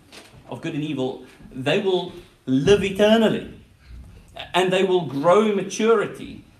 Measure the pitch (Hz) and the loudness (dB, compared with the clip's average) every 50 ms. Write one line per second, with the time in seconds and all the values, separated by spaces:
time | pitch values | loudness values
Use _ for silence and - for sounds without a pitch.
0 | _ _ - - - - - - - - 127 113 - 160 147 143 131 156 143 127 | _ _ -20 -20 -20 -20 -20 -20 -18 -16 -16 -12 -10 -8 -8 -6 -6 -6 -6 -4
1 | 131 127 - - - - - - - - - 131 127 143 170 208 - 190 180 175 | -4 -6 -6 -10 -16 -20 -20 -20 -20 -18 -12 -6 -4 -2 -2 0 0 0 -2 -2
2 | 170 - - - - - _ _ - 131 131 135 143 196 202 185 185 196 190 202 | -4 -6 -12 -18 -20 -20 _ _ -4 0 0 2 4 4 4 4 2 -2 0 2
3 | 208 214 220 226 220 190 - - - - - - - _ _ _ _ - - - | 4 4 6 4 4 2 0 -2 -6 -10 -18 -20 -20 _ _ _ _ -20 -20 -20
4 | - - - - - - - - - - - 175 185 180 185 190 190 185 180 180 | -20 -20 -20 -20 -20 -20 -18 -18 -12 -4 0 0 0 2 2 2 2 2 2 0
5 | 165 127 139 139 147 170 190 214 220 214 202 190 - - - - 214 226 226 208 | 0 -2 -6 0 4 4 6 6 4 2 0 -2 -4 -6 -4 -2 2 2 4 2
6 | 180 135 - - - - - - - - _ | 2 -4 -8 -14 -16 -16 -16 -18 -20 -20 _